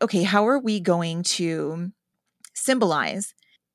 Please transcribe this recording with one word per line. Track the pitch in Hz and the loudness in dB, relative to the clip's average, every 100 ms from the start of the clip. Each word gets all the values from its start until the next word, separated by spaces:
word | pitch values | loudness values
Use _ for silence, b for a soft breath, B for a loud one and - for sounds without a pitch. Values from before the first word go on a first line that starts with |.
Okay, | 226 196 | 0 2
how | 196 202 214 | 2 4 4
are | 269 | 2
we | 226 214 | 0 -2
going | 175 170 170 165 | 0 0 0 -4
to | 180 - 170 160 151 165 175 - _ _ _ _ - | -4 -2 -2 -2 -4 -6 -8 -10 _ _ _ _ -18
symbolize | - - 262 202 151 85 117 202 - _ _ _ | -6 0 2 2 2 0 -4 -8 -12 _ _ _